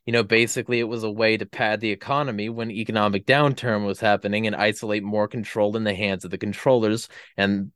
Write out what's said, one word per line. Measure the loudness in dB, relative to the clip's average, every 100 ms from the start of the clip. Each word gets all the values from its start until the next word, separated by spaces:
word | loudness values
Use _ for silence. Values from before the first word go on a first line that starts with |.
| -2
you |
know, | 0
basically | 4 4 2 0 -2 -2
it | -2
was | -4
a | -4
way | 0 2 2
to | -2
pad | -2 -2 0
the | -2
economy | -4 -2 -2 -2 -4 -6
when | -6 -6
economic | -6 -2 2 2 2 4
downturn | 4 4 2 -2 0 -2
was | 0
happening | 2 2 2 -2 0
and | 2
isolate | 0 0 -2 -4
more | -2 -2 -2
control | -4 -6 0 0 0
in |
the | -2
hands | -2 -2 -2 -6
of |
the | -6
controllers | -6 0 2 4 4 0 -4 -16 -10 -2
and, | 2 2 -2